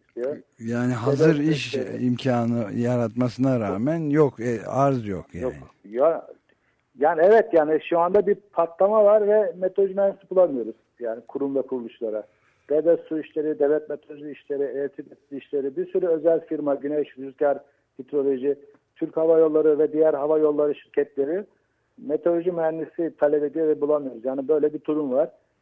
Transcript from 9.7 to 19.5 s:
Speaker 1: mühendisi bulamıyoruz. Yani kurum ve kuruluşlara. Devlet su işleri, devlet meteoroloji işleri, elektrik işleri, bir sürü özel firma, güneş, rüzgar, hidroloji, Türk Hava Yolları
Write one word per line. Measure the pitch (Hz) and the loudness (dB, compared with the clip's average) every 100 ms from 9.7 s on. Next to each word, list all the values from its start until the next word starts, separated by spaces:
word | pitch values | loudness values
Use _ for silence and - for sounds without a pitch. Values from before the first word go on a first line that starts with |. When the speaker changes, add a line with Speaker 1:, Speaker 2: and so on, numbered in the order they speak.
| 196 196 190 | 0 0 2
Speaker 1:
mühendisi | 196 190 _ | 0 -2 _
bulamıyoruz. | 185 175 135 110 - _ _ | 2 2 2 -6 -10 _ _
Yani | 117 117 - | -8 -8 -10
kurum | 139 139 135 | -6 -2 -2
ve | |
kuruluşlara. | 127 127 113 - 113 107 - _ _ _ - | -4 -6 -8 -8 -6 -6 -10 _ _ _ -2
Devlet | 147 160 165 | 0 2 0
su | - 156 | 0 -8
işleri, | 143 156 151 156 | -6 -6 -4 0
devlet | 143 151 151 | 0 0 -2
meteoroloji | 143 _ 147 147 | -12 _ -16 -16
işleri, | 139 - 139 | -16 -10 -6
elektrik | 139 131 139 - 139 - _ | -6 -4 -8 -10 -18 -20 _
işleri, | 139 - 143 135 143 | -16 -8 -6 -6 -6
bir | 180 | -6
sürü | 190 175 | -4 0
özel | 160 160 165 165 | 0 2 0 0
firma, | 156 147 135 | -4 -2 -2
güneş, | 143 151 139 - | -2 -4 -4 -8
rüzgar, | 135 131 143 135 - _ _ - | -16 -2 0 0 -6 _ _ -20
hidroloji, | 127 147 139 131 139 139 - _ _ _ | -6 -2 0 -2 -2 -4 -8 _ _ _
Türk | 156 160 | -6 -2
Hava | 160 160 | 2 4
Yolları | 160 | 4